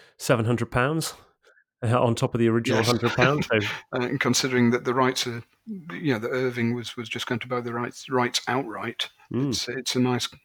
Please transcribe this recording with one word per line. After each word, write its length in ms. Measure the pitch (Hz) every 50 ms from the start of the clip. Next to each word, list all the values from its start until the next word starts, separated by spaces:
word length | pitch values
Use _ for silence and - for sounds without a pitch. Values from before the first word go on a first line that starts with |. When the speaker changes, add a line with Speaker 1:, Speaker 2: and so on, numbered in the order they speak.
| - - _ -
Speaker 1:
seven 280 | - - 139 113 113
hundred 240 | 113 123 107 120 - -
pounds, 420 | 127 123 139 160 165 151 - - - - _ _ _ _ _ _ _ _ _ _ _ -
uh, 160 | 110 120 123
on 140 | 123 120 113
top 180 | - - 127 -
of 60 | 117
the 80 | 117 113
original 320 | 110 117 117 123 131 110
Speaker 2:
Yes. 80 | 110 113
Speaker 1:
hundred 240 | 120 113 117 120 -
pounds, 340 | - 123 127 143 151 -
so 120 | - 117 110 104 104 -
Speaker 2:
<laughs> 160 | - - _ -
Uh, 80 | 127
and 200 | 123 123 - 131
considering 500 | - 123 123 - - 135 127 123 120 117
that 140 | 120 120 -
the 100 | 131 120
rights 320 | 135 131 127 131 - -
are, 160 | 127 117 117 117 - _ _ _
you 460 | 226 214 190 151 165 - - 180 147 127
know, 60 | 110
that 120 | 110 123
Irving 440 | 135 127 131 127 120 120 117 117 120
was, 220 | 120 117 - -
was 120 | - 117 110
just 180 | - 120 -
going 140 | - 127 113
to 80 | - 123
buy 120 | 123 123
the 120 | 120 120 117
rights, 380 | 120 120 113 - - - -
rights 300 | 135 127 123 120 123 - - -
outright, 640 | 120 131 135 113 104 - - 117 117 - - - - _ _ - -
Speaker 1:
Mm. 180 | 117 135 143
Speaker 2:
it's, 180 | 120 - - -
it's 280 | 120 135 120 - -
a 40 | 127
nice, 280 | 123 123 123 120 - - - - _